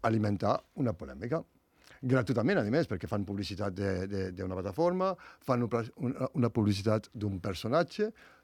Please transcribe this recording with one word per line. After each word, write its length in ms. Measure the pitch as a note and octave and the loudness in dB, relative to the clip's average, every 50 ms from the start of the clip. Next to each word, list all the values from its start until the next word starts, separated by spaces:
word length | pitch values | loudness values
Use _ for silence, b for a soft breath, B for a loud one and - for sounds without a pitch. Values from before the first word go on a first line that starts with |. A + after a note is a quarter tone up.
alimentar 580 | - A2+ A2+ A2 G#2+ G#2 G2+ F#2 - G2+ B2+ - - _ - | 0 2 2 4 2 2 0 0 2 2 0 0 -2 _ -6
una 180 | - C#3 A#2 | -4 -2 -2
polèmica. 480 | F2+ - - - - - A2 A#2+ D3+ E3 - _ _ _ _ _ B B B B B B | -2 -4 -8 -12 -10 -8 -6 -4 -4 -4 -4 _ _ _ _ _ B B B B B B
Gratuïtament, 560 | B B2 C3 C3 A2+ - B2+ C#3 B2 D3+ G3+ E3+ | B 2 2 2 4 2 2 2 2 4 2 2
a 40 | A2+ | 2
més, 220 | G#2 A#2+ D#3+ D#3 | 2 2 2 2
perquè 220 | - G#2+ F2+ - - | 0 -2 -4 -4 -4
fan 160 | G#2 G#2 G2 | -2 -2 -2
publicitat 500 | F#2 G2+ G2 G2 - G2+ F2 G2+ G2+ F2+ | -2 -4 -4 -4 -4 -4 -4 -4 -4 -2
de, 320 | F#2+ G2 G2 F#2+ F2+ F#2+ | -2 -2 0 0 -2 -2
de, 200 | G2 G2+ G2 F#2+ F#2 | -4 -4 -4 -4 -4
d'una 220 | F2+ F#2 F#2+ F#2 F#2 | -4 -6 -6 -4 -4
plataforma, 600 | F#2 F#2 G2+ G2+ D3 E3+ F3 F3+ F#3 F#3 F#3+ F3+ B B B B B | -4 -4 -4 0 2 2 2 2 2 0 -2 -2 B B B B B
fan 220 | - - B2+ A#2+ B2 | -2 0 2 2 2
un 60 | G#2 | 2
pla-, 140 | - A#2 A2 - - | 0 -2 -2 -2 -6
una, 320 | - C3+ A#2+ - - B2+ - - | -6 -4 -4 -2 -2 -4 -2 2
una 160 | D3 A#2+ A2+ | 2 2 2
publicitat 560 | - A#2 G#2+ G#2 G2+ G2 G2 A2+ G#2+ A2 - - - | 4 4 4 4 4 4 2 2 2 2 0 -4 -8
d'un 240 | A2 G#2 G#2 G2 F#2 | -4 -4 -4 -4 -4
personatge, 720 | - G#2 F#2 F2 - A2+ B2+ E3 F3 E3+ - - G#3 A3 - B B B B B | -4 -6 -6 -4 -2 0 2 2 0 0 -2 -4 -4 -4 -4 B B B B B